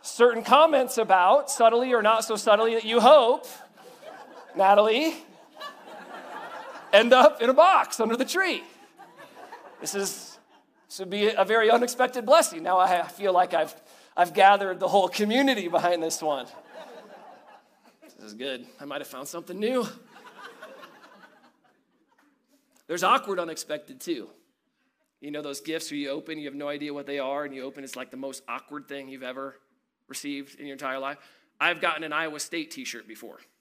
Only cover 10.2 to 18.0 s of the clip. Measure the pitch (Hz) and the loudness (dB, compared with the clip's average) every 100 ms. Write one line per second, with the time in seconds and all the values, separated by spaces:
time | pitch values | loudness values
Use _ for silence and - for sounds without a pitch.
10.2 | - - _ _ _ _ _ - 185 202 | -16 -20 _ _ _ _ _ -14 -8 -2
11.2 | 208 214 190 220 220 233 240 240 254 247 | 0 0 2 2 4 2 0 -2 -2 -2
12.2 | 220 311 302 165 170 185 185 180 165 - | 4 4 4 -4 0 2 2 2 -2 -6
13.2 | 196 180 180 165 - - _ - _ - | 0 2 2 0 -4 -8 _ -20 _ -2
14.2 | 175 160 196 202 196 180 185 196 185 - | -2 6 6 6 0 -4 0 2 2 -2
15.2 | 208 240 277 233 175 170 175 175 160 - | 0 2 2 0 -2 -2 0 -2 -4 -4
16.2 | 156 139 120 - - - - - - - | -4 -4 -8 -18 -20 -20 -20 -20 -20 -20
17.2 | - - - - _ _ _ _ | -20 -20 -20 -20 _ _ _ _